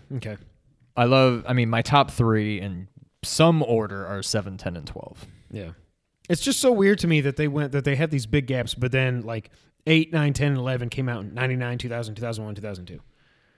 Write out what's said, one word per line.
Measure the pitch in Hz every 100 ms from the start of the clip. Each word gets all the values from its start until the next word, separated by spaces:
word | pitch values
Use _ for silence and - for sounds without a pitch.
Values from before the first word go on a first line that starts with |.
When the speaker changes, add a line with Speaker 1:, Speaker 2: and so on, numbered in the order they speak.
Speaker 1:
<coughs> | - 131
Okay. | 110 104 - _ _ _ _ -
Speaker 2:
I |
love, | 120 131 131 120 -
I |
mean, | 127 113
my | 113
top | - 143 139
three | - 117 110 107 104
in | 101 87 95 - _ _
some | - - 165 165
order | 123 113 104 98 92
are | 98
seven, | 95 110 98 95
ten, | 95 87
and | 71
twelve. | - - - - - -
Speaker 1:
Yeah. | 107 85 - _ _ _ _ -
It's | 170
just | 269 -
so | 262
weird | 226 196 208
to | 165
me | 156
that | 139 135
they | 151
went, | 143 143
that | 139
they | 139 135
had | 160
these | 147
big | 110 143 127
gaps, | 127 113
but | - 127
then, | 131 131 123
like, | 110 113 - _ _ _ -
eight, | 160 160
nine, | 160 147
ten, | 139 147
and | 135
eleven | 127 127 120
came | 135 131
out | 117
in | 101
ninety-nine, | 120 127 127 120 120
two | 123
thousand, | 117 110
two | 107
thousand | 117 110
one, | 107
two | 101
thousand | 104 95 87
two. | 78 - _ _ _ _